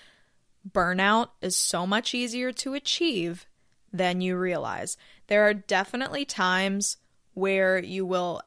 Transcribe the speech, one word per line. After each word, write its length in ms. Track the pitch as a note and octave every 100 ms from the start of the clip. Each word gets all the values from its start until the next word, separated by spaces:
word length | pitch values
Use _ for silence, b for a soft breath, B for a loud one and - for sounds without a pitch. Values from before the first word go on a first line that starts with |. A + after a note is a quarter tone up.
| b b b b b _ F#3+
Burnout 600 | G3 F3 F#3 G3 A3 A#3+ -
is 160 | F#3 -
so 300 | - F3 F#3
much 260 | G#3 A#3+
easier 400 | B3 A#3+ B3 B3+
to 220 | B3+ C#4
achieve 720 | C#4 - - E4+ G#3 E3+ F3 - _ _ _ _
than 300 | F3+ F3+ F3+
you 160 | F#3 F3+
realize. 600 | F#3 E3 A#2 - - - B B -
There 200 | G#3 G#3
are 60 |
definitely 720 | G#3 - F#3+ G3 A#3+ C4 C#4 C#4
times 720 | - F#3 F#3 G3 G3 G3+ - _ _ _
where 460 | - F#3+ F#3+ F#3 F#3
you 260 | - F#3+
will 380 | F#3 F#3 F3+ E3